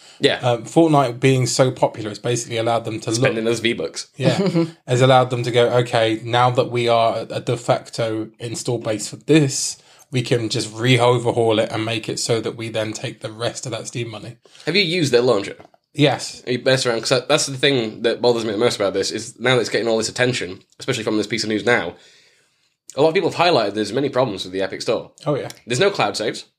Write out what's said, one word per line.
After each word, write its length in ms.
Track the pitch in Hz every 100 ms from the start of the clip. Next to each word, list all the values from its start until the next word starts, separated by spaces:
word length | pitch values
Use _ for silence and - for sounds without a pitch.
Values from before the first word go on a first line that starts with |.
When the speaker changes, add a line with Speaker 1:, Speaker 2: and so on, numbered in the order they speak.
| - -
Speaker 1:
Yeah. 140 | 135 101
Speaker 2:
Um, 220 | 127 120 120
Fortnite 540 | 165 165 147 127 123
being 280 | 135 131 123
so 240 | - 131
popular, 400 | 123 147 117 107
it's 80 | 104
basically 380 | 123 120 95 113
allowed 280 | 113 117 110
them 140 | 110
to 120 | - 113
Speaker 1:
Spending 300 | 120 113 113
Speaker 2:
look 60 |
Speaker 1:
those 80 | 113
V-Bucks. 500 | 113 104 80 - - -
Speaker 2:
Yeah. 500 | 131 123 196 170 165 -
Speaker 3:
<laughs> 120 | -
Speaker 2:
Has 140 | 123
allowed 300 | 131 131 123
them 120 | 123
to 80 | 123
go, 180 | 120 120 123
"Okay, 400 | 120 120 113 110
now 260 | 120 120 127
that 180 | 123 117
we 180 | 120 117
are 380 | 117 113 107 110
a 100 | 110
de 160 | - 120
facto 720 | - 120 - - 113 110 110 -
install 400 | 113 110 - 120
base 280 | 113 107 -
for 80 | -
this, 600 | - 156 135 - - - _ _ _
we 100 | 131
can 280 | - 123 110
just 220 | 117 104 110
re-overhaul 840 | 123 120 123 123 117 117 113 107
it 120 | 110
and 120 | 113 110
make 220 | 113 113
it 100 | -
so 220 | - 113
that 140 | 110 -
we 100 | 113
then 220 | 110 110
take 280 | 107 120 113
the 100 | 110
rest 340 | 107 117 - 127
of 60 |
that 160 | 110 -
Steam 220 | 123 117
money." 240 | 107 - - _ - -
Speaker 1:
Have 100 | 185
you 80 |
used 280 | 170 180 135
their 80 | 120
launcher? 340 | 123 104 95 - - _ _
Speaker 2:
Yes. 500 | 139 143 120 - - -
Speaker 1:
Are 60 |
you 80 | 123
messed 260 | 131 131 127
around? 140 | 113
'Cause 100 | -
that, 200 | 127 -
that's 160 | 147 147
the 120 | 131
thing 440 | 143 135 110 98
that 200 | 117 104
bothers 220 | 123 113
me 80 | 110
the 60 | 104
most 180 | 117 -
about 180 | 98
this, 180 | 95 95
is 280 | 104 - -
now 160 | 123 123
that 60 |
it's 80 | 104
getting 180 | 113 113
all 100 | 113
this 120 | 110
attention, 520 | - 123 123 90 95 _ -
especially 240 | - 120
from 120 | 110 107
this 100 | 101
piece 160 | 113
of 60 | 107
news 160 | 107 107
now, 300 | 117 85 - _ _ _ _ _ _ _ _ - -
a 40 |
lot 60 | 160
of 40 |
people 180 | 175 160
have 80 | 143
highlighted 340 | 175 139 101
there's 200 | 104 101
many 160 | 120 147
problems 340 | 127 131 92
with 80 | 92
the 80 | 95
Epic 200 | 95 101
Store. 300 | - 101 80 _ 151
Speaker 2:
Oh, 100 | 135
yeah. 140 | 110 - -
Speaker 1:
There's 140 | 127
no 100 | 196
cloud 280 | 196 107 101
saves. 280 | 110 - -